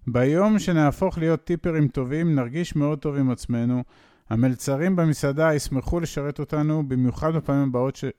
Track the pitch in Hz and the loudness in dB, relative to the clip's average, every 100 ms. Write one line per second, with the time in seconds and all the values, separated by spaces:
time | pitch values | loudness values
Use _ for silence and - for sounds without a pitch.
0 | - 120 127 160 208 214 175 165 147 135 | -4 0 2 2 2 2 2 4 2 2
1 | 190 170 160 160 - 170 180 160 147 139 | -2 0 0 0 -2 -4 0 2 0 0
2 | 127 151 170 147 120 151 175 156 143 151 | -4 -2 0 0 0 -4 -4 0 0 -2
3 | 151 143 131 120 - 117 120 123 120 _ | -2 0 0 0 -4 -2 0 -2 -4 _
4 | _ _ - 110 127 123 - 139 180 180 | _ _ -4 2 2 0 -2 -2 0 2
5 | 165 147 143 139 160 147 - 131 - 170 | 2 2 0 2 2 2 -2 -4 -2 -2
6 | 165 - 143 143 143 151 151 156 143 131 | -4 -6 -6 -6 -4 -2 0 0 0 0
7 | 127 117 156 160 151 139 139 123 131 - | 0 0 -2 0 0 0 0 0 -2 -4
8 | 135 | -10